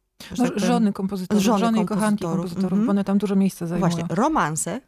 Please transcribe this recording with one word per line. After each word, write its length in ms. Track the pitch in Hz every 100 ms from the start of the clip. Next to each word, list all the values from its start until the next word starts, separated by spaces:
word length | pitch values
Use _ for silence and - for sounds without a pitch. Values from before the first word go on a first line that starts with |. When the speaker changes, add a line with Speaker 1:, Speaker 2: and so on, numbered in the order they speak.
| _ -
Speaker 1:
że 220 | - 175
Speaker 2:
No, 20 |
Speaker 1:
tak 100 | -
powiem, 140 | 208 220
Speaker 2:
żony 240 | 240 214
kompozytorów, 500 | 202 190 202 185 208
Speaker 1:
żony 140 | 196 208
Speaker 2:
żony 240 | 233 220
i 20 | 196
kochanki 380 | 208 214 208
Speaker 1:
kompozytorów. 120 | 175 185
Speaker 2:
kompozytorów, 360 | 180 175 190
Speaker 1:
Mhm. 140 | 196 220
Speaker 2:
bo 40 |
one 140 | 202
tam 140 | 190 202
dużo 180 | 202 196
miejsca 300 | 196 - 170
zajmują. 240 | 175 175
Speaker 1:
Właśnie, 240 | 170 170 170
romanse 640 | 277 302 156 151 - 226